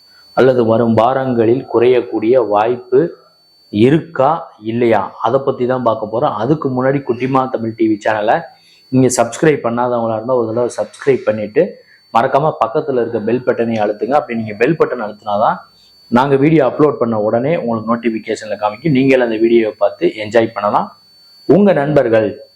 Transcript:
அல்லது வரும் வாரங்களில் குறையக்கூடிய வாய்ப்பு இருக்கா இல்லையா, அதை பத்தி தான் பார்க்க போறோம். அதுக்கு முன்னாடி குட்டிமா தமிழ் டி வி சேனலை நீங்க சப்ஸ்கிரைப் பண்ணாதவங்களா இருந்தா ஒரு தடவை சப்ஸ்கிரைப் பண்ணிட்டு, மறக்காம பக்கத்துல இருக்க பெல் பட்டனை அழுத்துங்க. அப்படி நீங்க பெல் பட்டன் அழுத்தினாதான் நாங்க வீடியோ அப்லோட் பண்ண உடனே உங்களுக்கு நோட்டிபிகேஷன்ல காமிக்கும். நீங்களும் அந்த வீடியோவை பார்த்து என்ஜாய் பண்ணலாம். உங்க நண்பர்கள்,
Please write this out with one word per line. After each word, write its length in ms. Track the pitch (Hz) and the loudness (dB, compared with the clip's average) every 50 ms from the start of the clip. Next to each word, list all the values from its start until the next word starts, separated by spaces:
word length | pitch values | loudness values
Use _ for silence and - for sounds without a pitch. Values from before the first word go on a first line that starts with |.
| _ _ _ _ _ _ - | _ _ _ _ _ _ 0
அல்லது 260 | - 120 131 127 123 113 | 2 4 4 4 2 2
வரும் 320 | 110 113 117 120 113 113 | 2 2 2 2 2 2
வாரங்களில் 680 | 110 110 123 135 135 131 131 120 117 113 113 123 139 - | 2 2 2 2 0 -2 -2 0 2 2 2 2 0 -2
குறையக்கூடிய 840 | - - 113 120 127 127 120 117 - 110 107 110 110 131 127 113 | -2 0 2 4 4 4 2 0 -2 -4 -2 0 2 2 2 2
வாய்ப்பு 540 | 101 101 101 110 120 123 120 - - 127 135 165 175 - - _ _ _ _ _ _ _ _ _ - 107 104 113 | 2 0 0 0 0 -2 -4 -4 0 0 0 0 0 -4 -12 _ _ _ _ _ _ _ _ _ -4 0 2 4
இருக்கா 460 | 131 151 160 - - - - 131 147 165 170 - - - - 107 110 | 4 4 2 0 -2 -2 0 0 0 0 -2 -6 -14 -18 -12 -8 -6
இல்லையா, 300 | 113 120 120 113 110 101 95 - - - - | -2 0 2 2 2 2 0 -4 -8 -4 -2
அதை 140 | 113 123 131 135 | 0 0 0 0
பத்தி 160 | 139 - - 123 120 | -2 -4 -2 -2 -2
தான் 140 | 127 127 123 | -2 0 0
பார்க்க 260 | 113 110 - 107 101 104 | -2 -2 -2 -4 -6 -4
போறோம். 220 | 120 147 143 113 104 | -2 -2 -2 -2 -2
அதுக்கு 260 | 110 135 160 151 - 135 127 | -2 -2 -2 -2 -2 -4 -2
முன்னாடி 240 | 127 127 135 143 143 139 | -2 0 0 -2 -2 -2
குட்டிமா 340 | - 120 113 127 131 135 131 131 120 - | -4 -6 -4 -2 -2 0 0 0 -2 -4
தமிழ் 240 | 113 113 113 113 - | -6 -6 -6 -2 0
டி 60 | 113 110 | 0 0
வி 60 | 107 104 - | 0 0 -2
சேனலை 320 | 117 107 107 104 113 139 170 - - - _ _ _ _ _ _ - | -2 -2 0 0 0 0 0 -2 -8 -18 _ _ _ _ _ _ -2
நீங்க 180 | 131 127 131 123 - | 0 2 2 2 2
சப்ஸ்கிரைப் 480 | - 117 117 - - 170 156 143 120 - | 2 0 0 0 0 2 2 2 2 -2
பண்ணாதவங்களா 520 | 117 117 120 123 123 123 117 113 113 110 | -4 -2 -2 -2 -2 -2 -2 -2 -2 -4
இருந்தா 200 | 107 113 127 131 123 | -4 -2 -2 0 0
ஒரு 80 | 113 110 | 0 -2
தடவை 220 | 110 120 123 110 - - | -2 -2 -2 -2 -2 -6
சப்ஸ்கிரைப் 440 | 107 - - - - 139 127 117 - | -8 -8 -8 -6 0 0 0 0 0
பண்ணிட்டு, 340 | 110 107 110 104 104 107 143 180 208 - - - _ _ _ _ _ - | -2 -2 -2 -4 -2 0 0 0 0 -2 -14 -20 _ _ _ _ _ 0
மறக்காம 380 | 113 123 123 139 135 151 156 - - | 0 0 2 0 0 0 0 -2 -2
பக்கத்துல 400 | 117 - - 156 147 143 127 120 113 | -2 -2 -2 -4 -4 -2 -2 -2 -2
இருக்க 160 | - 113 110 104 | -2 -4 -4 -2
பெல் 180 | 110 120 127 - | -2 -2 -2 0
பட்டனை 300 | - 110 110 117 117 113 110 104 | 0 0 0 0 -2 -2 -2 -2
அழுத்துங்க. 320 | 104 104 - 110 117 139 147 | -2 -2 -4 -2 0 0 0
அப்படி 180 | 147 - 117 113 | 0 -2 -6 -6
நீங்க 140 | 110 110 104 101 | -6 -6 -2 0
பெல் 160 | 120 147 170 - | 0 0 2 0
பட்டன் 260 | 156 - 127 123 107 | 0 -2 -2 -6 -8
அழுத்தினாதான் 520 | 104 104 - - 107 101 101 117 151 185 185 - _ _ _ _ _ _ _ _ - 117 | -10 -10 -10 -8 -4 -2 0 0 0 -2 -4 -8 _ _ _ _ _ _ _ _ -2 0
நாங்க 180 | 120 135 143 139 135 139 | 0 2 2 2 2 2
வீடியோ 200 | 160 160 151 131 120 | 4 4 2 2 2
அப்லோட் 300 | - - 151 147 - - | 2 2 0 2 2 0
பண்ண 140 | 123 117 113 107 104 | -2 -2 -2 -2 0
உடனே 260 | 110 113 120 127 147 170 - | 0 0 0 0 0 -2 -2
உங்களுக்கு 300 | - 117 117 110 107 113 | -2 -4 -4 -4 -4 -4
நோட்டிபிகேஷன்ல 640 | 117 117 117 117 110 107 - 113 107 - 110 107 101 101 104 | -4 -2 -2 -4 -4 -4 -6 -6 -8 -6 -6 -8 -6 -4 -4
காமிக்கும். 320 | 107 107 - - 170 135 | -4 -4 -2 -2 0 0
நீங்களும் 300 | 127 135 135 135 127 120 | 2 4 4 4 4 2
அந்த 100 | 117 110 107 117 | 0 0 0 2
வீடியோவை 300 | 117 117 117 110 107 - - 101 | 4 4 4 2 0 -2 -2 -2
பார்த்து 240 | 101 - - 170 180 - 110 104 | -2 -2 0 -2 -2 -2 -4 -6
என்ஜாய் 320 | 107 107 117 113 110 - | 0 0 0 0 0 -2
பண்ணலாம். 320 | 101 101 104 120 147 180 104 - _ _ _ _ _ _ _ _ _ _ - 156 | -4 -4 -2 -2 -2 -2 -4 -12 _ _ _ _ _ _ _ _ _ _ 2 4
உங்க 140 | 190 208 196 165 147 | 4 4 4 4 2
நண்பர்கள், 480 | 139 151 147 143 123 117 113 110 107 98 90 - - _ _ | 0 2 2 2 2 4 2 2 2 0 -4 -8 -16 _ _